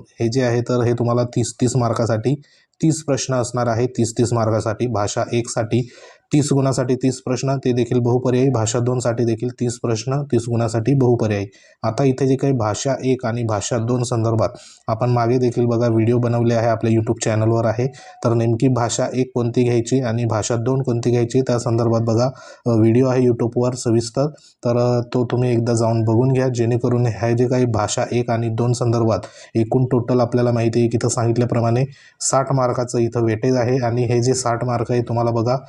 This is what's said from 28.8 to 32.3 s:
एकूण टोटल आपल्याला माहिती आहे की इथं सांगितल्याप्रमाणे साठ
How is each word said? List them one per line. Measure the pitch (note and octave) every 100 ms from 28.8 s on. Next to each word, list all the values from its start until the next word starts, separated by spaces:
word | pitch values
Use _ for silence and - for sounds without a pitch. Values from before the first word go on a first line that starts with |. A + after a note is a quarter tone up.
| A#2+ A#2 A2+ G2+ - - - A2+
एकूण | A2+ C3 B2+
टोटल | B2 A#2 B2+
आपल्याला | A#2 B2 A#2+
माहिती | A#2+ A2+ A#2+
आहे | A#2+
की | A#2
इथं | B2
सांगितल्याप्रमाणे | B2 A#2 A#2 A#2+ B2 A#2 A#2+ C3+ - - -
साठ | -